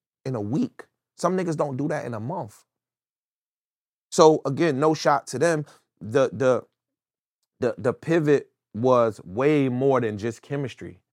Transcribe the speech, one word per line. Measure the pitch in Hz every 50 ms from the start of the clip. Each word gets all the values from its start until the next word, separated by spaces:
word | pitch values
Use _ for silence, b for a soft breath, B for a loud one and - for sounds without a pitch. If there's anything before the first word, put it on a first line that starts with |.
| _ _ _ _ -
in | 131 131
a | 110
week. | 101 101 131 - - 117 _ - - _ _ _ _ _ _
Some | - - 170 185
niggas | 185 180 165 156
don't | 160 151 143 131
do | 127 139
that | 160 151 139 117
in | 123 117
a | 107
month. | 110 131 185 185 127 101 - - _ _ _ _ _ _ _ _ _ _ _ _ _ _ _ _ _ _ _ _ _ _ _ _ _ _ _ _ _ -
So | - - 160 156 156 - -
again, | 139 135 127 170 165 135 131
no | 151 160 156
shot | 151 - 160 143 120 -
to | - - -
them. | 160 170 160 151 143 b b b b b _ -
The, | - 107 113 143 131 - -
the, | 110 135 127 120 107 - _ _ _ _ _ _ _ _ _ _ _ _ _ _ _ _ _ _ -
the, | 123 117 -
the | - 107 123 113
pivot | - - 156 165 170 151 151 143 131 - _ _ _ _ _ -
was | 104 120 127 127 120 117 113 110 - -
way | 90 90 113 135 151 156 147 135 131
more | 123 123 135 139 131 123
than | 120 110 107
just | 98 104 117 113 -
chemistry. | - - 143 143 139 113 - - 92 90 90 _ _ _